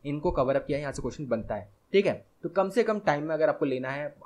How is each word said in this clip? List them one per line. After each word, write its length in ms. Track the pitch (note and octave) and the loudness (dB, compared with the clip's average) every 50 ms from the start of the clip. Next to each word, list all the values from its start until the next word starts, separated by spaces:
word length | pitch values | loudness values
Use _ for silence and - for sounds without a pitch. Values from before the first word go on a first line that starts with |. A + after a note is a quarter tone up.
| - | -8
इनको 260 | D3 C#3+ D3+ D3 F3+ | -6 -4 -2 -2 0
cover 240 | E3+ D3+ C3 B2+ C3+ | 0 2 2 2 2
अप 100 | C3+ - | 0 0
किया 120 | - C#3 C#3+ | -2 -4 -4
है, 40 | |
यहाँ 120 | D3 C#3 B2+ | -4 -6 -6
से 80 | - | -6
क्वेश्चन 260 | B2 B2 - - D3+ A#2+ | -6 -8 -6 -6 -4 -4
बनता 280 | A#2 A2 G#2 A2 A2 | -2 -2 -2 -4 -6
है, 140 | G2+ G2 - _ _ _ _ | -8 -8 -10 _ _ _ _
ठीक 140 | - G3 G3 | 2 4 4
है। 200 | E3 - - - _ _ _ - | 4 0 -2 -6 _ _ _ -10
तो 60 | D#3+ | -4
कम 200 | - G3 F#3+ F#3+ | 0 0 0 2
से 140 | F#3+ B3 A3 | 2 2 2
कम 160 | A3 G#3+ G3+ | 2 0 0
time 240 | G#3 - D3 D3 D3+ | 2 2 2 2 0
में 100 | D#3+ D#3+ | -2 0
अगर 160 | D#3 D#3 D3 | 4 4 4
आपको 160 | C#3+ - D3+ | 4 4 2
लेना 260 | C#3 C3 C3 B2+ C3 | 0 0 0 -2 -4
है, 240 | C3+ C#3+ D3+ C#3+ - - - | -4 -4 -6 -8 -10 -10 -8